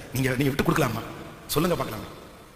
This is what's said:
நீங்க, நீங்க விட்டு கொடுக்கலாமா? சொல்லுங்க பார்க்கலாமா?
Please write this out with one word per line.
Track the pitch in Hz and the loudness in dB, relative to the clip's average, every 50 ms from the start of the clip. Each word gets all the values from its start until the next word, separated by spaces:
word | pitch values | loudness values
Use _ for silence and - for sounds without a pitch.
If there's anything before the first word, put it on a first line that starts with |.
| - - - | -12 -6 -2
நீங்க, | 120 131 127 | 0 2 2
நீங்க | 131 120 147 | 4 4 2
விட்டு | 135 - - 214 | 2 2 2 2
கொடுக்கலாமா? | 170 160 160 143 120 110 113 107 - - - - - - - - - | 4 4 4 4 2 0 -2 -6 -8 -10 -12 -12 -14 -14 -12 -6 -2
சொல்லுங்க | - 139 170 180 165 131 | 0 2 2 2 2 2
பார்க்கலாமா? | 131 113 110 101 101 - - - - - - - - - - | 0 -2 -4 -6 -8 -10 -12 -14 -18 -18 -20 -20 -20 -20 -20